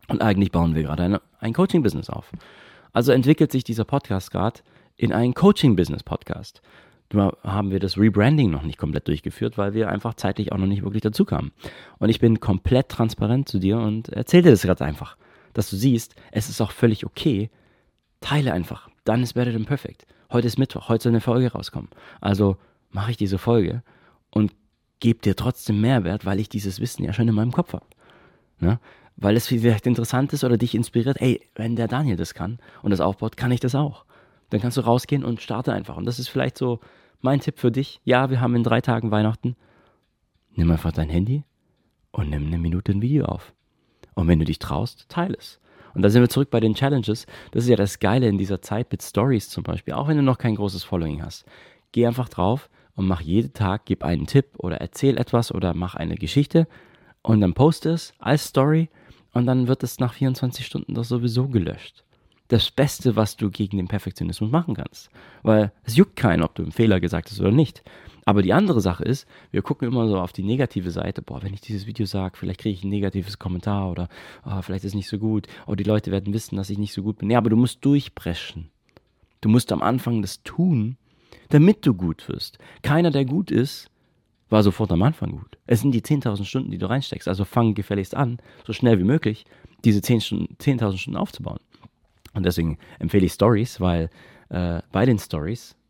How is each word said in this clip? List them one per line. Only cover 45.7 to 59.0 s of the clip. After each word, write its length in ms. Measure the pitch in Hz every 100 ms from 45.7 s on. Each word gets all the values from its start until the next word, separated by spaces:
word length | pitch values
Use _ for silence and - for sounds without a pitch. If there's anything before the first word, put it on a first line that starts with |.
| _ -
Und 80 | -
da 80 | 101
sind 120 | 117
wir 80 | 123
zurück 200 | - 139
bei 120 | 117
den 120 | 110
Challenges. 520 | 104 135 143 107 110 - - -
Das 140 | - 120
ist 40 |
ja 60 | 104
das 240 | 101 -
Geile 300 | 101 123 120
in 80 | 98
dieser 240 | 98 95
Zeit 280 | - 104 127
mit 140 | 104
Stories 460 | - - 127 117 -
zum 160 | - 85
Beispiel, 280 | 85 -
auch 140 | - 143
wenn 80 | 151
du 80 |
noch 140 | 135 127
kein 180 | 120 101
großes 300 | 101 92 -
Following 360 | 92 80 76
hast. 220 | - - _ - - _ _
Geh 160 | 120 117
einfach 220 | 120 120
drauf 400 | - 90 135 - _ _ -
und 120 | 95
mach 120 | 85
jeden 320 | 78 98 131
Tag, 320 | - 98 101
gib 220 | - 92 73
einen 200 | 85 76
Tipp 260 | 139 - -
oder 200 | 87 80
erzähl 400 | 87 - 139 127
etwas 360 | 123 117 113
oder 200 | 95 92
mach 220 | 82 90 -
eine 200 | 82 85
Geschichte 500 | 80 143 147 170 165 - - _ _ _
und 180 | - 107
dann 120 | 95
poste 360 | 87 147 156 156
es 240 | 165 - _
als 280 | - 151 -
Story 420 | 143 139 160 165 _